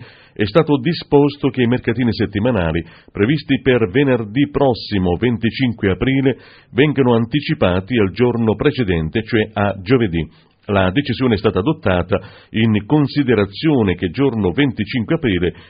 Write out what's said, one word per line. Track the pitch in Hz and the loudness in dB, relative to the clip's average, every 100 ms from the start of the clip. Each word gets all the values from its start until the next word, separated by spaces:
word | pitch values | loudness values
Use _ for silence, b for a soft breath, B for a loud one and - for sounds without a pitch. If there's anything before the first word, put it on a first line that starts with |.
| B B B | B B B
è | B 104 | B 0
stato | 170 151 143 | 2 2 0
disposto | 135 165 - 143 143 - 143 | 0 -4 0 2 2 0 -2
che | 127 | 0
i | 117 | 0
mercatini | 123 - 123 120 | 0 -2 -2 0
settimanali | 98 107 107 120 107 82 85 78 B B | 0 -2 -2 0 0 0 -2 -6 B B
previsti | 92 107 151 - 131 | 0 0 0 0 -2
per | 135 123 107 | 2 2 2
venerdì | 131 143 120 104 117 143 | 2 2 0 -2 -2 0
prossimo, | 143 139 113 - 101 90 85 | 2 0 0 -2 -2 0 0
venticinque | 120 113 113 - 127 - 98 | 0 0 -2 -2 -2 0 -2
aprile, | 90 127 135 131 - B B B | 0 0 0 0 -2 B B B
vengano | 107 151 135 123 117 | 0 2 2 2 2
anticipati | 117 - - 156 95 92 95 123 | 0 -4 -4 -2 0 0 -2 0
al | 95 | 0
giorno | 95 123 117 110 104 | 2 0 2 0 0
precedente, | 139 127 98 85 80 113 | 0 0 0 0 -2 -4
cioè | 107 113 107 | -2 -2 -2
a | 104 101 98 | -2 -2 -2
giovedì. | 90 131 107 82 78 b b b - | 0 0 2 -2 -6 b b b -2
La | 98 92 | 0 2
decisione | 107 147 120 127 | 0 -2 0 0
è | 107 | 2
stata | 113 92 | 0 0
adottata | 117 156 98 90 82 95 B B B | -2 -2 0 -2 0 -4 B B B
in | 107 113 104 107 | 0 2 0 2
considerazione | 151 139 147 135 107 101 - 156 139 101 87 | 0 2 0 0 2 0 -2 0 2 2 0
che | 90 | -4
giorno | 101 139 113 92 | -2 -2 0 -2
venticinque | 98 143 107 101 127 101 160 | 0 0 -2 -4 -4 -2 -2
aprile | 120 90 87 - B | 0 0 -2 -4 B